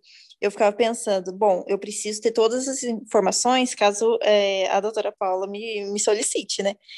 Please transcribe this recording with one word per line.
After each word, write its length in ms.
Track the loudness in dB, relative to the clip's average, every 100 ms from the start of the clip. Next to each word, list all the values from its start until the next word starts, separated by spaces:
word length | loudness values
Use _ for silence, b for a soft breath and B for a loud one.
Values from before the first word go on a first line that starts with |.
| B B B -4
eu 120 | -4
ficava 240 | 2 2 4
pensando, 580 | 0 0 -2 -2 -2
Bom, 300 | 0 2 2 0
eu 120 | -4
preciso 420 | -4 -8 -8 -2
ter 100 | -2
todas 360 | 2 2 0 -4
as 160 | -6
informações 880 | -6 -6 0 2 2 2 2 2 2
caso, 440 | 2 2 2 0 2
é, 460 | 4 4 4 0 0
a 100 | 0
doutora 320 | 0 -4 -4
Paula 360 | -4 -2 -2 -4
me, 380 | -8 -8 -6 -6
me 80 | -2
solicite, 600 | 2 2 0 -4 -4 -4
né? 140 | -2 -4 B